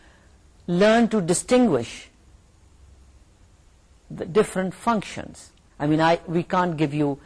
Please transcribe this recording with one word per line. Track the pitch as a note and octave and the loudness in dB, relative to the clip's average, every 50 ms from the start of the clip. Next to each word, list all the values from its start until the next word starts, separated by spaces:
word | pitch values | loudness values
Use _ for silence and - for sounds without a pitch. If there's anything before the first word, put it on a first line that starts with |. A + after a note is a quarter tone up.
| - - _ _ _ _ _ _ _ _ _ _ - | -20 -20 _ _ _ _ _ _ _ _ _ _ -6
learn | - F3 F3 G3+ G#3+ A3 A#3 A#3 G3 | -2 2 4 4 4 6 4 4 2
to | A3 G#3+ | 0 0
distinguish | E3+ D#3+ F3 - - - B3 B3 B3 A3 D3+ A#2+ A#2 - - - - - _ _ _ _ - - _ _ _ _ _ _ _ _ - - - - - _ - - _ _ _ _ _ _ _ _ _ _ _ _ _ _ _ _ _ - | 0 0 -2 -2 0 2 4 4 4 4 2 0 -2 -4 -12 -18 -20 -20 _ _ _ _ -20 -20 _ _ _ _ _ _ _ _ -20 -20 -20 -20 -20 _ -20 -20 _ _ _ _ _ _ _ _ _ _ _ _ _ _ _ _ _ -16
the | - - - | -12 -12 -8
different | F#3 D#3 G#3 G3+ - - F#3+ F#3+ F#3 - | -2 0 0 0 0 -2 -6 -6 -6 -8
functions. | - - A#3 A#3 G3+ - - - - - - - - - - _ _ _ _ _ - | -6 -2 -2 -2 -2 -4 -8 -12 -14 -14 -14 -16 -20 -20 -20 _ _ _ _ _ -6
I | C#3+ | -2
mean, | D3 D#3 D3+ | 0 0 2
I, | E3 E3 E3+ E3+ - | 2 2 2 0 -2
we | - D#3+ F3 E3 | -4 -4 -4 -4
can't | - F#3+ F#3 F3+ F3+ E3 | -2 -2 -2 0 0 -2
give | C#3+ D#3+ C#3+ C#3+ | -2 -2 -2 -2
you | D3+ D3 C#3+ C#3 C#3 - | -2 -2 -2 -2 -6 -12